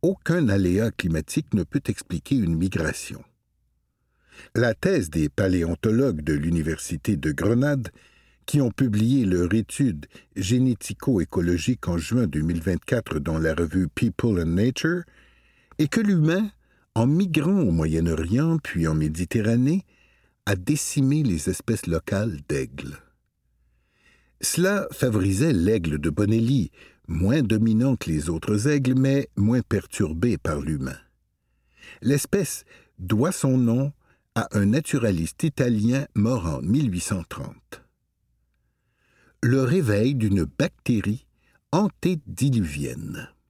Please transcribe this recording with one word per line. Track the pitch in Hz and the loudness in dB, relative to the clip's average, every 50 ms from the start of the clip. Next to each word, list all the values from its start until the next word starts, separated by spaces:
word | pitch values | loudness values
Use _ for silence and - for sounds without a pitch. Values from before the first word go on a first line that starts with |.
aucun | - 180 190 - - - 165 180 143 104 | -2 -2 -2 -2 -2 0 2 2 2 2
aléa | 98 101 92 87 90 101 113 113 | 4 2 2 2 2 2 0 -2
climatique | - - - 85 80 78 - - - - - - - | -2 -4 -2 -2 -2 -2 -4 -4 -4 -6 -4 -2 -2
ne | 98 82 | -2 -2
peut | - - 143 - | -2 -4 -4 -4
expliquer | - 104 - - - 90 - - - 139 | -4 -6 -6 -6 -8 -8 -6 -4 -2 0
une | 127 98 82 82 | 0 0 0 0
migration. | 80 90 95 - 85 78 76 - - - - - - - _ _ _ _ _ _ _ _ _ _ _ _ _ _ _ _ _ _ _ _ _ - - - - - | 0 0 -2 -2 -2 -2 -4 -4 -6 -10 -14 -14 -16 -18 _ _ _ _ _ _ _ _ _ _ _ _ _ _ _ _ _ _ _ _ _ -20 -20 -18 -6 0
La | 113 123 117 110 | 0 2 2 0
thèse | - - 185 190 143 90 78 | 0 0 0 0 0 -2 -2
des | 73 80 76 73 | -2 -2 -2 0
paléontologues | - - 98 92 90 87 82 85 82 - - 110 110 120 139 131 85 76 | 0 0 0 2 2 0 0 -2 -2 -2 0 0 2 2 2 0 0 -2
de | 73 80 76 | -2 -2 -2
l'Université | 71 76 85 85 80 76 82 78 - - - 82 76 - 120 101 | 0 0 0 0 0 0 -2 -4 -6 -6 -8 -8 -4 -2 -2 -2
de | 71 - - | 0 -2 -4
Grenade, | 143 - 90 104 120 123 139 147 143 135 107 90 - - _ _ _ _ _ _ _ _ - | -2 0 0 0 2 2 2 0 0 -2 -4 -8 -12 -18 _ _ _ _ _ _ _ _ -6
qui | - - 147 | -2 0 2
ont | 131 117 | 2 0
publié | - - 135 117 104 104 110 120 139 135 113 | 0 0 0 0 2 2 2 2 2 2 2
leur | 92 90 87 87 87 101 | 2 2 2 2 2 0
étude | 113 107 - - - 143 120 82 73 73 - - - _ _ - | 0 -2 -2 -2 -2 0 0 -2 -4 -8 -14 -20 -20 _ _ -8
génético-écologique | - 98 90 123 123 131 131 117 - - - 101 - - 139 123 92 80 - - 95 85 87 87 85 - 127 120 - - | -4 -2 2 2 2 2 2 0 -2 -6 -10 -12 -4 -2 0 2 2 0 0 -2 -2 0 0 0 0 0 -2 -2 -2 -2
en | 87 85 82 | -4 -4 -4
juin | 80 - 113 127 117 | -2 -2 0 0 0
deux | 80 71 78 | 0 -2 -2
mille | 78 85 87 82 | -2 -2 -2 -2
vingt-quatre | - 95 87 82 - - 127 113 - - - 76 | -2 -2 -2 -2 -2 -2 -2 -2 -2 -2 -4 -4
dans | 69 82 80 | -2 -2 -2
la | 80 80 80 80 | 0 0 0 0
revue | 85 85 78 95 95 90 | 0 -2 0 0 0 0
People | 76 - - 120 107 - - - 117 101 87 | -2 -2 -2 -2 -2 0 0 0 0 2 2
and | 80 82 85 | 0 0 0
Nature, | 92 110 131 135 - - 160 175 180 170 _ _ _ _ _ _ _ _ _ _ _ _ _ _ | 2 2 0 0 0 -2 -2 -2 -4 -8 _ _ _ _ _ _ _ _ _ _ _ _ _ _
est | - 151 | -2 0
que | 147 - 233 | 0 0 0
l'humain, | 214 208 190 160 151 160 170 190 220 202 - _ _ _ _ _ _ _ - | 2 2 4 4 4 4 2 2 0 -2 -6 _ _ _ _ _ _ _ 0
en | 110 117 | 2 2
migrant | 135 151 180 202 180 151 156 139 175 202 196 | 4 4 2 2 2 0 0 2 2 2 2
au | 147 92 | 4 2
Moyen-Orient | 82 80 78 80 80 82 82 85 80 78 80 85 110 135 156 165 165 | 2 2 2 2 2 2 2 2 0 0 0 0 2 2 2 2 0
puis | 151 - - - 85 80 | -2 -4 -4 -2 0 0
en | 80 78 | 0 2
Méditerranée, | 78 78 76 78 85 92 - - 113 101 113 117 120 127 143 170 196 - _ _ _ _ _ _ _ _ _ _ _ - | 0 0 -2 -2 -4 -4 -2 -2 0 0 2 2 2 2 2 0 -2 -4 _ _ _ _ _ _ _ _ _ _ _ -4
a | 104 98 | -2 -2
décimé | 90 90 - 156 - - - - 147 131 131 147 156 | -2 0 -2 -2 -2 -2 -4 0 0 2 2 2 2
les | 147 113 85 78 - 92 | 2 0 0 0 -2 -4
espèces | 87 - - - 113 - - | -4 -4 -4 -4 -4 -2 -2
locales | 87 82 80 - - 104 98 107 113 82 73 73 - | -2 -2 -2 -2 -2 -2 -2 -2 -4 -6 -8 -6 -6
d'aigles. | 73 67 65 - 67 71 67 69 - - - _ _ _ _ _ _ _ _ _ _ _ _ _ _ _ _ _ _ _ _ _ _ _ _ _ _ - | -4 -4 -4 -6 -10 -14 -14 -14 -14 -16 -20 _ _ _ _ _ _ _ _ _ _ _ _ _ _ _ _ _ _ _ _ _ _ _ _ _ _ -8
Cela | - - - 165 180 190 208 196 - - | -6 -4 0 0 0 2 0 -2 -4 -6
favorisait | - - 139 123 107 101 92 98 95 98 147 165 120 | -4 -2 0 2 2 2 2 2 2 2 2 2 2
l'aigle | 87 85 104 113 101 82 78 73 73 | 2 2 2 2 2 0 -2 -2 -2
de | 76 82 | -2 -2
Bonelli, | 76 104 104 101 113 113 113 120 143 127 87 - _ - - - _ _ _ | 0 0 2 2 2 2 2 2 2 0 0 -2 _ -14 -20 -20 _ _ _
moins | - 85 80 90 101 135 160 123 | -6 -2 0 0 2 2 2 2
dominant | 95 110 104 113 113 107 110 127 135 127 | 2 2 2 2 2 2 2 2 2 0
que | - - - | -2 -2 -4
les | 80 76 73 85 | -4 -4 -2 -4
autres | 82 80 - 107 104 104 113 | -6 -4 -4 -2 -2 0 0
aigles, | 147 147 143 131 127 131 | 0 0 0 0 0 0
mais | 131 135 135 139 139 - - _ | 2 2 2 0 0 -2 -4 _
moins | 98 101 110 123 123 | 0 0 2 2 0
perturbé | - - 110 95 - - - - 101 78 80 82 107 120 95 76 | 0 0 -2 -2 -2 -4 -4 -4 -2 -2 -2 0 0 0 0 -2
par | - 82 76 73 | -2 -4 -4 -4
l'humain. | - 151 156 67 65 65 65 - - _ _ _ _ _ _ _ _ _ _ _ _ _ _ _ - - - - | -4 -4 -4 -4 -4 -8 -10 -12 -18 _ _ _ _ _ _ _ _ _ _ _ _ _ _ _ -20 -20 -14 -4
L'espèce | - 120 143 143 - - - 202 165 - - - - _ - - _ _ _ | 0 0 0 0 0 0 -2 -2 -2 -2 -6 -10 -14 _ -20 -20 _ _ _
doit | - 92 87 107 104 135 - | -10 -4 -2 0 2 2 0
son | - - - 135 131 | 0 0 0 2 2
nom | 131 123 117 117 127 139 143 - _ _ _ _ _ _ _ - | 2 2 2 2 0 0 -2 -6 _ _ _ _ _ _ _ -4
à | 113 - - - | -4 -4 0 0
un | 104 101 | 2 2
naturaliste | 101 117 160 - - - 131 120 107 92 82 82 - - - 165 | 2 2 2 0 0 -2 0 2 2 0 0 -2 -4 -4 -2 -4
italien | 156 - - 127 123 117 104 104 117 127 135 135 - - | -2 0 0 0 0 2 2 2 2 0 0 -2 -4 -2
mort | 101 101 117 131 110 82 | 0 0 2 0 0 -2
en | 82 73 64 | -2 -4 -2
mille | 67 87 113 151 147 110 | -2 0 0 2 2 0
huit | 90 90 | -2 -4
cent | - - 104 90 82 - | -4 -4 -4 -4 -6 -8
trente. | - - 78 80 - - _ - - - _ _ _ _ _ _ _ _ _ _ _ _ _ _ _ _ _ _ _ _ _ _ _ _ _ _ _ _ _ _ _ _ - | -12 -12 -12 -12 -14 -18 _ -20 -20 -20 _ _ _ _ _ _ _ _ _ _ _ _ _ _ _ _ _ _ _ _ _ _ _ _ _ _ _ _ _ _ _ _ 0
Le | 120 131 135 131 | 2 4 4 4
réveil | 120 160 190 147 107 101 101 113 135 143 | 4 2 2 2 2 2 4 2 2 2
d'une | 123 110 101 98 92 78 | 2 2 2 2 2 2
bactérie | - - - 143 180 - _ - 127 120 101 - 104 110 - - _ _ _ _ _ _ _ _ _ | 0 0 -2 -2 -2 -4 _ -2 0 0 0 0 -2 -4 -4 -8 _ _ _ _ _ _ _ _ _
antédiluvienne. | - 180 214 180 - _ - 175 185 156 - 92 87 - 131 143 127 113 92 76 71 73 69 60 62 - - - - - - - _ _ _ | 0 2 2 0 -2 _ -2 -2 -2 -2 -6 -10 -4 -2 0 2 2 2 0 -2 -4 -6 -8 -8 -8 -10 -10 -10 -10 -12 -14 -16 _ _ _